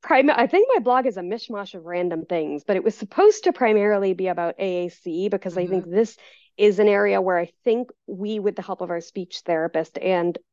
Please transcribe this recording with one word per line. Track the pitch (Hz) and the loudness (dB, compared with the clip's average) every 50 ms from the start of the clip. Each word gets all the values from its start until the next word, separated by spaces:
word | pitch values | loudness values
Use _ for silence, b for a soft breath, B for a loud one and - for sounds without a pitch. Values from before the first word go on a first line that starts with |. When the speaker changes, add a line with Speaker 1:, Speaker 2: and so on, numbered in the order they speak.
Speaker 1:
prim-, | _ - 320 262 277 285 | _ 2 2 4 4 4
I | - 240 240 269 | 4 2 2 2
think | - 370 427 539 523 | 4 2 4 4 4
my | 427 | 2
blog | 220 247 247 254 262 | 2 2 2 2 2
is | 254 202 190 | 0 -4 -4
a | |
mishmash | 175 175 202 233 - - 233 202 202 190 - | -8 -8 -8 -8 -10 -10 -10 -10 -10 -10 -14
of | 190 160 | -16 -12
random | 170 175 175 180 180 165 160 160 | -8 -4 -2 -2 -2 -2 -4 -6
things, | 165 180 170 156 147 147 147 - | -4 -4 -4 -4 -4 -6 -10 -4
but | - 202 | -2 -2
it | 220 - | 0 0
was | 220 208 | -2 -2
supposed | - - 196 - - 381 427 415 - - | -4 -12 -10 0 4 6 6 4 4 0
to | 440 - | -2 0
primarily | - 262 220 214 214 202 208 214 202 196 196 185 | 2 2 2 4 4 4 2 2 2 2 0 0
be | 175 190 185 | 0 -2 -4
about | 175 170 170 170 - - | -2 -2 -4 -4 -4 -4
A | 196 190 180 175 175 | -4 -4 -2 -2 -4
A | 175 | -6
C | - _ _ 180 165 170 190 202 | -8 _ _ -8 -6 -4 -2 -2
because | 196 190 - 190 165 185 | -2 -4 -6 -6 -4 -4
I | 180 175 | -4 -2
think | 190 185 180 | -2 -2 -4
Speaker 2:
Mm-hmm. | 170 170 | -2 0
Speaker 1:
this | 202 233 214 - b b b b b b b b - | 0 0 0 -2 b b b b b b b b 2
is | 208 208 202 180 | 4 4 4 6
an | 214 208 | 4 4
area | 202 202 208 208 196 190 | 4 4 2 2 2 0
where | 190 185 185 175 | 0 0 0 0
I | 170 175 _ _ _ | -2 -4 _ _ _
think | 247 220 233 247 247 - _ _ - | 0 0 0 -2 -8 -12 _ _ -14
we, | - 180 196 208 220 214 | -10 -8 -6 -6 -4 -2
with | 196 208 - | -2 -2 -4
the | - 180 | -4 -8
help | - 190 - | -10 -8 -8
of | 185 175 | -6 -6
our | 175 170 | -6 -8
speech | 170 - _ 196 180 175 - - - | -8 -10 _ -10 -10 -10 -12 -14 -6
therapist | - 170 160 160 170 _ 160 160 - _ - | -4 -2 -2 -2 -2 _ -4 -4 -4 _ -6
and | - 185 190 175 170 175 170 - _ _ | -2 0 0 0 0 -2 -4 -6 _ _